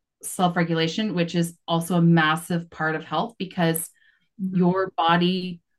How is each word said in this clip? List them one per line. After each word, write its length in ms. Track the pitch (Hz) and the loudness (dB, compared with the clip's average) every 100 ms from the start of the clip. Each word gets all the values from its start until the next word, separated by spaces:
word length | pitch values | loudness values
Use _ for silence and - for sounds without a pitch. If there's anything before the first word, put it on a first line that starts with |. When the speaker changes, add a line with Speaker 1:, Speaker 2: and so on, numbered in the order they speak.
| _ _ | _ _
Speaker 1:
self-regulation, 880 | - - 175 175 170 160 165 196 220 | -12 0 0 2 0 0 0 -2 -4
which 220 | 180 170 175 | -2 -2 -2
is 220 | 170 - - | -4 -6 -4
also 280 | 165 170 175 | -4 0 2
a 40 | |
massive 680 | 170 170 156 165 - 170 - | 6 6 4 0 -2 -6 -6
part 260 | - 156 156 | -6 -4 -4
of 80 | |
health, 320 | - 160 - - | -4 -4 -4 -8
because 520 | 185 - 165 165 - _ _ _ _ - | -10 -2 0 0 -6 _ _ _ _ -10
Speaker 2:
Mm-hmm. 140 | 190 185 | -4 2
Speaker 1:
your 380 | 180 190 190 - | 2 2 -2 0
body 640 | 165 175 175 185 180 175 _ | 2 4 2 -2 -6 -12 _